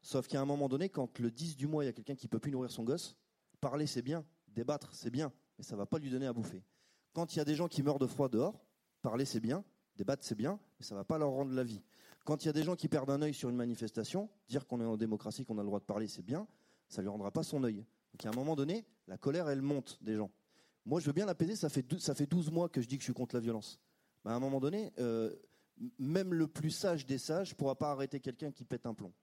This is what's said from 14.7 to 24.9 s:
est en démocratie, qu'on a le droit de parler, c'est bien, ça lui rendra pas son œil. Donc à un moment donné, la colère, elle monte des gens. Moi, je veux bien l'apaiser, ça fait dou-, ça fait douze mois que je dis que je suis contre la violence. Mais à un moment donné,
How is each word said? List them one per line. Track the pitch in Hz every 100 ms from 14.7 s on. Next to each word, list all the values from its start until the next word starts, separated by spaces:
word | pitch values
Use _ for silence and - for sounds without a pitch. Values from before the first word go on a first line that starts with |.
| 123
est |
en | 113 110
démocratie, | 113 107 - -
qu'on | 127 107
a |
le | 104
droit | 101
de |
parler, | - 104 107
c'est | -
bien, | 92 147 220 _ _ _ _
ça | -
lui | 98
rendra | 104 101
pas | 127
son | 156 147
œil. | 127 104 110 _ _
Donc | - 110
à |
un |
moment | 113 139 156
donné, | 139 208 220 _ -
la | 92
colère, | - 156 165
elle | 139
monte | 135 143 127 -
des | 107 107
gens. | 101 _ _ _ _ _ -
Moi, | 156
je | 147
veux |
bien | 143 208
l'apaiser, | 175 165
ça | 214 156
fait | 135
dou-, | 127 156
ça | -
fait | 139 143
douze | 175 156
mois | 165 170
que | 143
je | 120
dis | 135
que |
je | -
suis |
contre | 123 123 123
la |
violence. | 117 113 104 - _ _ _ _
Mais | 107
à |
un | 120
moment | 135 135
donné, | 135 196 220